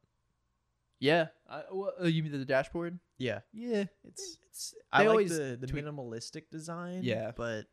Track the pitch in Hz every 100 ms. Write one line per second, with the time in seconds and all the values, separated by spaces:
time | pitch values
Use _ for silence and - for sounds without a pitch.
0 | _ _ _ _ _ _ _ _ _ _
1 | 135 170 160 - - 139 - 190 196 180
2 | 175 160 156 143 131 135 139 170 170 175
3 | _ - 123 101 - 220 240 214 196 _
4 | - - 381 - _ - - - - -
5 | 208 220 190 165 139 123 131 143 147 147
6 | 120 113 - 160 156 160 160 170 175 180
7 | 127 107 110 117 117 110 -